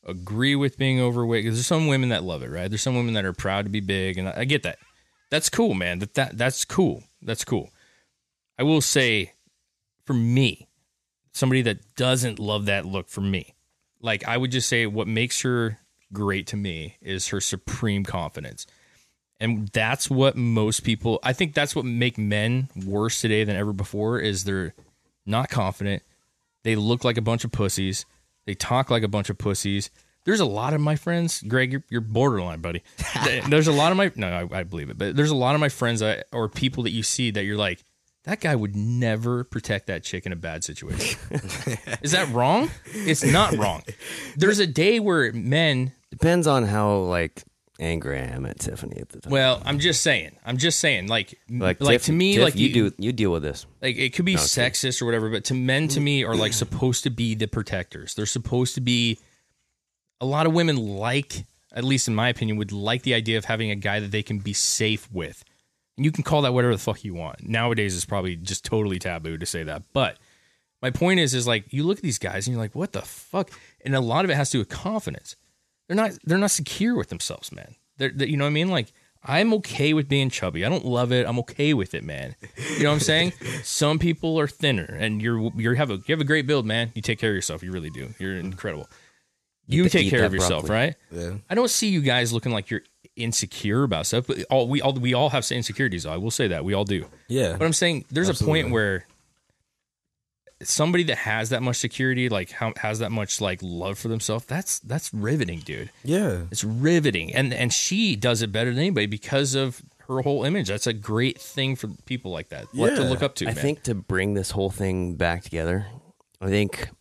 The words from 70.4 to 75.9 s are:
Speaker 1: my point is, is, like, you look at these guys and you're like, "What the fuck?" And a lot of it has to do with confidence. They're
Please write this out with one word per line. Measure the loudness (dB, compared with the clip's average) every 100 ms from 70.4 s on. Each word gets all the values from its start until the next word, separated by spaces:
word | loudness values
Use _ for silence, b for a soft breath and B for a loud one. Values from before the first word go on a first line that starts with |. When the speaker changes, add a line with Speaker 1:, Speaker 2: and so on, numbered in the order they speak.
| b b b _
Speaker 1:
my | -4
point | 0 2 4
is, | 4
is, | 2 0
like, | 0 -2
you | -2
look | 0 0
at |
these | -2 -2
guys | -4 -4 -2
and | -2
you're |
like, | -4 -4
"What | -6
the | -6
fuck?" | -10 -18 -6 -4 -4 B B B
And | -2
a | 0
lot | 2 2
of | 2
it | 2
has | 2
to | 0
do |
with | -2
confidence. | -4 -4 -4 -6 -10 -14 -20 _ _ _ _
They're | _